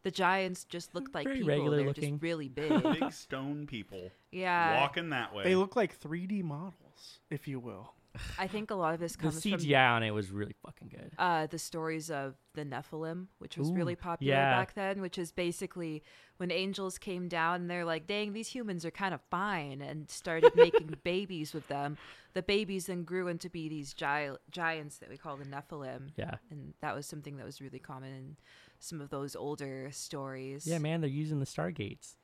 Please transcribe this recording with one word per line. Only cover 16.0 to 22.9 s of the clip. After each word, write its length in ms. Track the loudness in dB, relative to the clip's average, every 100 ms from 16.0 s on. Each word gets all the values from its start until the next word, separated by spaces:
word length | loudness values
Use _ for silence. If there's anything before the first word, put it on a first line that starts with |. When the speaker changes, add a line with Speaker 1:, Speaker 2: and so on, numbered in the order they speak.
| -12 -20 -20 _
Speaker 1:
when 140 | -2
angels 480 | 0 -2 -4 -6 -6
came 280 | -6 -6 -2
down 360 | 0 2 2
and 80 | -2
they're 160 | -2 0
like, 200 | -2 -2
"Dang, 280 | -2 -2
these 140 | -4 -6
humans 360 | -6 -4 -4
are 60 | -4
kinda 280 | -2 -2 -2 _
fine," 500 | -2 0 -2 -4 -8
and 300 | -8 -10 -10
started 440 | -8 -2 10 10
making 400 | 12 10 10 2 -4
Speaker 2:
<laughs> 40 |
Speaker 1:
babies 500 | -2 0 -2 -4 -4
with 120 | -6 -4
them. 280 | -2 -2 -6 -12 -20 -8
The 80 | -6
babies 420 | 2 2 2 -4
then 200 | -2